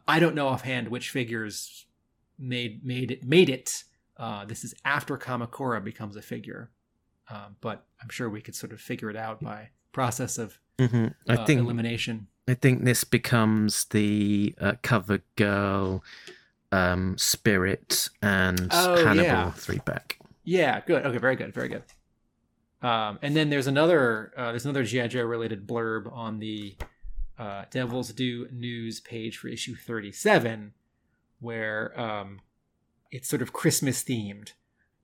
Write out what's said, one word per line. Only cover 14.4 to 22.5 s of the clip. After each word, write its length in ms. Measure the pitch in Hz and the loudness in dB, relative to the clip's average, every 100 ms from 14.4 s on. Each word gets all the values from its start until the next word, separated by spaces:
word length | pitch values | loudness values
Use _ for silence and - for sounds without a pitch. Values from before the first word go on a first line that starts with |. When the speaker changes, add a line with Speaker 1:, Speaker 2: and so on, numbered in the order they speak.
| 101 - | 2 0
Speaker 2:
uh, 140 | 98 - | 0 0
Cover 380 | - 110 95 98 - - | 2 2 2 0 0 2
Girl, 680 | 101 101 101 98 95 95 - - - - _ _ - | 4 4 2 2 0 -2 -6 -18 -20 -20 _ _ 0
um, 460 | 95 90 90 92 90 | 4 4 4 2 0
Spirit 880 | - - 113 98 95 - - - - - | 0 2 4 4 2 0 -2 -2 -2 0
and 480 | 104 95 92 90 92 | 2 4 4 2 2
Speaker 1:
Oh, 240 | 170 180 175 | 2 4 6
Speaker 2:
Hannibal 200 | 156 - | 6 6
Speaker 1:
yeah. 280 | 175 110 107 | 6 4 0
Speaker 2:
three 280 | - - - | -4 -6 -4
pack. 380 | - - - - - _ 156 | -4 -6 -8 -14 -16 _ 0
Speaker 1:
Yeah, 340 | 180 143 101 | 2 4 2
good. 260 | - 151 139 | 2 2 2
Okay, 120 | 120 | 0
very 180 | 123 127 | 2 0
good, 180 | - | -2
very 140 | 120 127 | -6 -6
good. 160 | - - _ _ _ _ _ _ | -8 -12 _ _ _ _ _ _